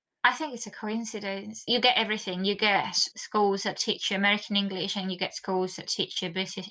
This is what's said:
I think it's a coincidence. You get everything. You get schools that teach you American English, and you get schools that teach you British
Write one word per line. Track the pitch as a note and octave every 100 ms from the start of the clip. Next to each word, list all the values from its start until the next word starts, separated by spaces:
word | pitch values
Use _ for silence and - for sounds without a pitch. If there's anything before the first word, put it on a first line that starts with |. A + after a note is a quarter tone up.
| _ _
I | B3
think | C4 D#4
it's | A#3+ G#3+
a |
coincidence. | - G#3+ A3+ A3+ G#3 G3+ G3 G#3 A3 -
You | A#3+
get | E4 -
everything. | G#3 G#3+ - F3+
You | F#3+
get | G3+ G#3+ F#3+ G#2+ - - -
schools | - G#3+ G3+ G3
that | G3+ -
teach | - - -
you | G3
American | G3+ G#3 - G3+
English, | G3 F#3+ F#3+ G3+
and | F#3+
you | F#3
get | F#3
schools | - - F#3 F#3 -
that | -
teach | - - -
you | F3+
British | F3 F#3+ - F#3